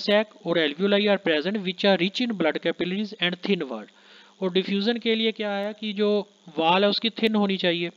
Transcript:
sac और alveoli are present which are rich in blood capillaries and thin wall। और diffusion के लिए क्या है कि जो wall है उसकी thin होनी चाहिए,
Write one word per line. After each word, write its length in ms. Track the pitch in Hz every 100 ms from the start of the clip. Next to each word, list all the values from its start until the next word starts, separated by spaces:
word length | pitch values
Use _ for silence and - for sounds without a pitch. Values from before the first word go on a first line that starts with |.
| -
sac 160 | 208 214 - 170
और 220 | 170 151
alveoli 380 | 147 202 202 208
are 120 | 196 180
present 300 | 151 160 214
which 280 | 185 180 202
are 120 | 185
rich 240 | 180 -
in 160 | 247 202
blood 180 | 160 147 165
capillaries 460 | - 175 190 208 214
and 120 | 175 180 -
thin 160 | 185
wall। 220 | 135 113 101 _ - - - -
और 100 | 190
diffusion 460 | 180 180 196 202 240
के 180 | 233 220
लिए 160 | 226
क्या 200 | 220 208
है 220 | 202 202
कि 200 | 214 214
जो 360 | 202 208 208 190 _ - 160
wall 260 | 160 180
है 60 | 202
उसकी 200 | 202 226
thin 260 | - 226 214
होनी 220 | 202 190
चाहिए, 320 | 180 170 170